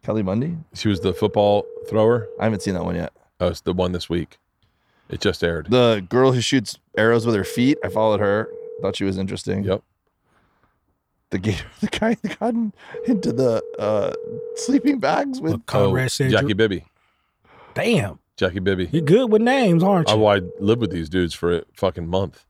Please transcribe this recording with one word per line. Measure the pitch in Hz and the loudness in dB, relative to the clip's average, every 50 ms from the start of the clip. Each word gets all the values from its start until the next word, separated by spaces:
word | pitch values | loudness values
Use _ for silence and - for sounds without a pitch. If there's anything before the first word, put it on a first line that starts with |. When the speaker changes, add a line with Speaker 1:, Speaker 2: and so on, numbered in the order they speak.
Speaker 1:
Kelly | _ - 107 110 104 | _ -2 -2 -2 0
Bundy? | 92 95 113 135 165 170 160 - _ _ | 0 -2 -2 -2 -4 -6 -8 -12 _ _
Speaker 2:
She | - - 110 | -4 0 0
was | 101 87 | 0 2
the | - 101 90 | 0 -2 0
football | - 110 101 - 104 104 104 104 104 98 - - - - - | 2 0 0 2 4 4 4 4 2 0 -2 -12 -14 -10 -2
thrower. | 107 110 110 113 120 120 110 - - - | 0 4 4 4 4 2 0 -6 -6 -2
Speaker 1:
I | - | -2
haven't | 110 110 95 | -2 -2 -2
seen | - 104 95 | -2 -4 -4
that | 90 85 | -2 -4
one | 87 87 | -4 -4
yet. | 85 82 - _ _ _ _ _ _ | -4 -6 -8 _ _ _ _ _ _
Speaker 2:
Oh, | 90 | -2
it's | 90 87 - | -2 -2 -2
the | _ - | _ -4
one | 90 92 92 90 | 0 0 0 -2
this | 90 87 - - | -2 -6 -4 -4
week. | 85 87 80 - - _ _ _ _ _ _ _ _ _ _ _ _ _ _ _ | -4 -4 -4 -6 -12 _ _ _ _ _ _ _ _ _ _ _ _ _ _ _
It | - - | -10 -2
just | - 101 87 - - | -2 -2 -2 0 -2
aired. | 85 85 82 76 90 | -2 -2 -2 -2 2
Speaker 1:
The | 113 127 123 117 113 104 92 87 | 2 4 4 4 2 2 -2 -2
girl | - 123 131 135 | 2 4 4 4
who | 127 127 | 4 2
shoots | 113 - - 131 104 - - - _ _ _ - | 0 0 0 0 0 -2 -12 -16 _ _ _ 2
arrows | 110 113 117 120 107 | 2 4 4 2 2
with | 120 113 | 2 0
her | 101 90 | 0 0
feet. | - - 120 123 135 151 - - | -2 -2 0 2 2 2 0 -2
I | - | -4
followed | - 107 110 110 104 98 | -2 0 2 2 2 2
her. | 104 101 101 107 110 - - - - - - - | 2 2 2 0 -2 -4 -10 -14 -14 -14 -12 -6
Thought | - 95 - | -6 -6 -4
she | - 101 | -2 -2
was | 98 95 | -2 -2
interesting. | 92 95 95 98 95 - - 95 98 | -2 -4 -6 -6 -8 -6 -6 -4 -4
Speaker 2:
Yep. | 98 95 92 104 _ _ _ _ _ _ _ _ _ _ _ _ _ _ _ _ _ _ _ _ _ _ _ _ _ _ _ _ _ _ | -2 -2 -4 -4 _ _ _ _ _ _ _ _ _ _ _ _ _ _ _ _ _ _ _ _ _ _ _ _ _ _ _ _ _ _
Speaker 1:
The | - 98 | -8 -4
gator, | 90 107 101 78 - - | -2 -2 -2 -2 -6 -14
<laughs> | - - | -8 -6
the | - | -6
guy | - - - 214 226 233 - | -6 -4 -2 -2 -2 -2 -2
that | - 226 - - | -4 -10 -8 -4
got | - 233 233 | -4 -4 -2
in, | 233 233 208 - _ - - - - - | -2 -4 -4 -6 _ -20 -16 -14 -8 -2
into | - 160 - - - | -2 -2 0 0 -2
the, | 120 120 131 123 113 110 - - - - | -2 0 2 2 0 0 -4 -6 -8 -4
uh, | 107 104 107 104 98 - - - - - - - - - - | -2 0 0 0 0 -2 -4 -6 -10 -10 -10 -10 -10 -12 -10
sleeping | - - - 277 277 - 285 285 254 | -10 -4 0 0 2 2 2 0 0
bags | - 131 165 - 285 285 262 254 | 0 0 0 0 -2 -4 -6 -6
with | 185 160 | -4 -4
Speaker 3:
Look, | 107 - - | -4 -4 -6
Conrad | - - 104 101 98 95 127 131 | -2 2 2 2 4 2 0 0
Speaker 2:
Oh, | 123 | -2
Speaker 3:
said | - - 139 131 | -2 -2 0 2
Speaker 2:
Jackie | 107 104 - - | 2 2 2 0
Speaker 3:
you're | 104 | 2
Speaker 2:
Bibby. | 95 113 107 95 85 - _ _ _ _ _ _ _ _ _ _ _ _ _ - - - - - | 2 2 2 2 -4 -8 _ _ _ _ _ _ _ _ _ _ _ _ _ -20 -20 -20 -12 -8
Speaker 3:
Damn. | - 165 226 240 170 107 98 76 - _ _ _ | -4 0 0 2 0 0 -2 -6 -12 _ _ _
Speaker 2:
Jackie | - 98 92 85 98 | -2 -2 -2 -2 -2
Bibby. | 90 98 98 92 90 85 | 0 0 0 0 -2 -2
Speaker 3:
You're | - 165 | -2 -2
good | 160 139 170 240 262 233 | 4 4 4 4 4 4
with | 214 214 | 2 4
names, | 226 240 269 277 247 196 170 165 | 4 4 2 2 4 4 4 4
aren't | 175 196 202 180 151 - | 4 4 4 2 4 2
you? | 107 | 4
Speaker 2:
Oh, | 107 107 | 4 6
I | 104 101 98 90 87 - - | 4 4 4 2 -4 -8 -4
lived | 101 101 113 120 | 2 2 2 2
with | 113 95 | 2 -4
these | 92 87 82 76 | -2 -4 -6 -2
dudes | 82 92 90 82 - | 0 0 0 0 -2
for | - - 85 87 82 | -2 -2 0 0 -2
a | - _ _ | -4 _ _
fucking | - - 95 87 90 87 82 | -2 -2 -2 -2 -4 -6 -2
month. | 90 95 98 82 - - _ _ | -2 -2 -2 -4 -8 -16 _ _